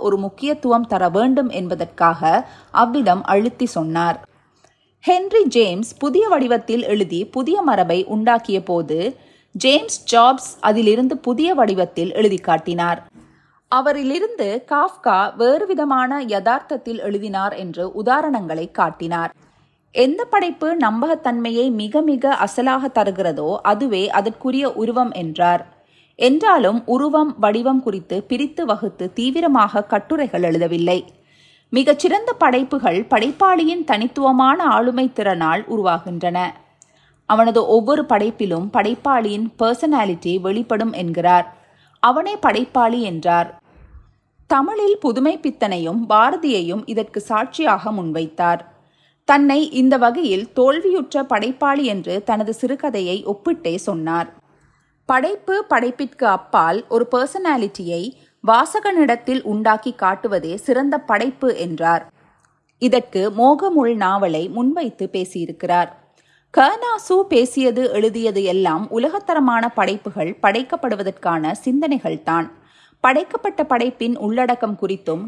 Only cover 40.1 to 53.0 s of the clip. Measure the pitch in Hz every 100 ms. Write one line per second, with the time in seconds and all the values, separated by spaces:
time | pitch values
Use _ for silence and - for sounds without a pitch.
40.1 | 170 175 185 185 208 226 214 226 - 175
41.1 | 165 170 180 170 - _ _ _ _ 233
42.1 | 254 370 415 285 208 254 262 233 240 220
43.1 | 165 175 170 170 - _ _ - - _
44.1 | _ _ _ - 277 294 427 415 415 285
45.1 | 233 277 320 302 - 208 180 165 202 226
46.1 | 214 240 339 320 214 170 196 208 220 208
47.1 | - 202 214 262 - 311 202 226 214 170
48.1 | 156 160 - 175 170 - _ _ _ _
49.1 | _ - 285 285 277 311 254 262 269 240
50.1 | 247 311 190 226 - 254 302 381 359 262
51.1 | 285 269 214 220 262 285 285 269 202 170
52.1 | 185 202 220 214 220 254 269 294 220